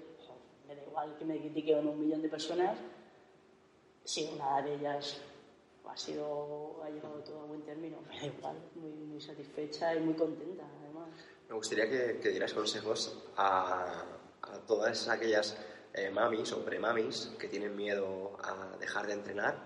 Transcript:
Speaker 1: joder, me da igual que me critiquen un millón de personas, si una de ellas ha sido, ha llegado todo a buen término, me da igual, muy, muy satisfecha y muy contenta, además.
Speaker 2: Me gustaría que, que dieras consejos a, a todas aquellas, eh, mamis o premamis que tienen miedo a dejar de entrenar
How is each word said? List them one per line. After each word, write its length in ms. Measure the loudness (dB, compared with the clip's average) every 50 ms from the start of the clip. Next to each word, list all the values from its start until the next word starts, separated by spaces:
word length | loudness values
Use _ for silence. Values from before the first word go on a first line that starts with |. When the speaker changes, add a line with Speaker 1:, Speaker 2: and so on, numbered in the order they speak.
| -12 -14 -16 -18
Speaker 1:
joder, 220 | -18 -18 -18 -18 -18 -20 -20 -20 -16
me 80 | -16 -14
da 80 | -12 -10
igual 320 | -6 -4 -4 -4 -4 -4
que 80 | -6 -4
me 140 | -2 -2 -2
critiquen 480 | -2 -4 -2 2 6 6 6 6 6
un 120 | 2 2 2
millón 220 | 2 2 2 2
de 80 | 2 0
personas, 480 | -2 -2 -2 0 2 4 4 4 4 0 -4 -10 -12 -16 -20 -20 -20 -20 -20 -20 -20 -20 -20 -20 -20 -20 -20 -20 _ -20 -20 -20 -20 _ -8
si 220 | -4 -2 -2 -2 -2 -2
una 280 | -2 0 2 2 2
de 140 | 2 2 0
ellas 440 | 0 0 0 0 0 -2 -4 -6 -8 -10 -14 -16 -20 -20 -20 -20 -20 -20 -20 -20 -18 -14
ha 120 | -12 -8
sido, 840 | -8 -6 -4 -4 -2 -2 -2 -2 -2 -2 -4 -6 -6 -6 -8 -8 -8 -8
ha 60 | -6
llegado 260 | -6 -6 -8 -8 -8 -10
todo 220 | -10 -10 -10 -10
a 40 | -8
buen 160 | -8 -8 -8 -8
término, 340 | -8 -8 -6 -6 -8 -8 -10 -12
me 120 | -12 -10 -6
da 60 | -6
igual, 300 | -6 -6 -6 -6 -6 -6 -8 -10 -14 -12
muy, 160 | -10 -10 -10
muy 300 | -8 -8 -10 -8 -10 -10
satisfecha 760 | -10 -10 -10 -12 -12 -8 -6 -4 -4 -4 -2 0 2 4 4
y 40 | 4
muy 140 | 4 4 4
contenta, 500 | 4 4 2 2 -2 -6 -8 -8 -8 -10 -12 -14 -14 -14
además. 260 | -12 -12 -12 -12 -12 -14 -16 -18 -20 -20 -18 -10
Speaker 2:
Me 80 | -6 -4
gustaría 340 | -4 -2 0 4 4 4 4
que, 300 | 4 4 4 4 2 2
que 100 | 4 4
dieras 240 | 4 4 2 2 2
consejos 640 | 2 2 2 2 0 2 2 2 2 0 -2 -4 -8 -12 -4 2
a, 680 | 4 6 8 8 6 6 4 2 0 0 -2 -2 -4 -6 -8 -10 -12 -16 -18 -18 -14
a 160 | -12 -10 -10 -4 2
todas 400 | 4 6 6 6 4 4 2 2 2
aquellas, 480 | 2 4 4 6 6 6 6 4 0 -4 -8 -10 -12 -14 -12 -6 -2
eh, 180 | 0 0 2
mamis 400 | 4 4 4 6 4 4 0 0 0
o 100 | -2 -2
premamis 680 | -2 -2 0 2 4 4 4 4 2 0 -4 -4 -6 -6 -6
que 80 | -6
tienen 280 | -4 -2 -2 -2 -2 -2
miedo 640 | -2 0 0 2 2 0 0 -2 -2 -4 -6 -6 -6 -6
a 340 | -4 -4 -4 -6 -8 -8 -6
dejar 280 | -6 -4 -2 -2 -2
de 60 | -2 -2
entrenar 440 | -2 -4 -4 -2 0 0 0 0 -2 -6